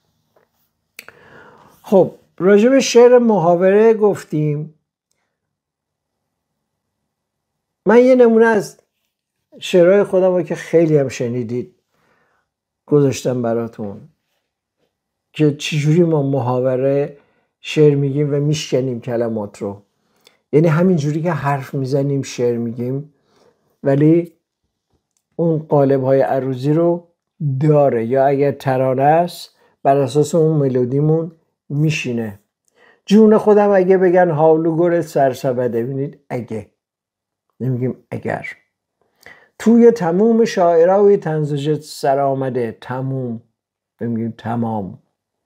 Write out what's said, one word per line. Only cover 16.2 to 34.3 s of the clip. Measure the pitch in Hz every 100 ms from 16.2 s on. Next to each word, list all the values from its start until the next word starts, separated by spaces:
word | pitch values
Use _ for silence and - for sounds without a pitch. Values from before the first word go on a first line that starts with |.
محاوره | 135 135 123 127 127 127 135 139 147 - _ _ _ _
شعر | - - 151
می‌گیم | 143 143 135 147
و | 143
میشکنیم | 147 151 - 135 131 120
کلمات | 127 117 117 110 104 -
رو، | 104 104 _ _ _ _ _ _ _
یعنی | 143 170
همین | 151 185 180
جوری | 143 151
که | 165
حرف | 156 143 143 131
می‌زنیم | 147 131 139 139 139
شعر | 135 - 120 120
می‌گیم، | 117 113 123 135 151 _ _ _ _ _ _ _
ولی | 139 139 151 165 170 _ _ _ _ _ _ _ _ _ _ -
اون | 170 160
قالب‌های | 156 147 139 139 127 135
عروضی | 131 135 131 127 135
رو | 156 170 175 175 _ _ - 147 131
داره، | 156 147 139 120 113
یا | 131 135
اگر | 139 143
ترانه | 139 135 131 131 131
است | 139 160 175 - - _ _ _
بر | 143 139
اساس | 135 135 147
اون | 175 156 156
ملودیمون | 139 127 123 139 151 160 165 - _ _ -
میشینه. | 143 156 151 - 117 110 101 _ _ _ _ _ _ -
جون | 202 214 214
خودم | 208 208 208
اگه | 196 180 190
بگن | 185 180 180